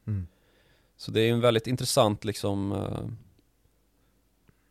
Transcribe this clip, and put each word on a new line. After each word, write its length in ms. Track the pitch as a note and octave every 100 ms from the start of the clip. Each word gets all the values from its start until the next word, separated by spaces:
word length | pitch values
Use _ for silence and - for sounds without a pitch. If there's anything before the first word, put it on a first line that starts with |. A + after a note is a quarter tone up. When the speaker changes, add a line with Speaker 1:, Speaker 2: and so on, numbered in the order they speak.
| -
Speaker 1:
Mm. 200 | G2+ F2 _ _ _ _ _ _ -
Speaker 2:
Så 140 | -
det 100 | A2
är 40 |
ju 60 | A2+
en 100 | A#2
väldigt 260 | A#2+ A2+ A#2+
intressant 580 | B2+ B2+ - A2+ G#2+
liksom, 480 | A2 G2+ G#2 G2 G2
eh, 360 | G2+ G2+ - A2 A2 - _ _ _ _ _ _ _ _ _ _ _ _ _ _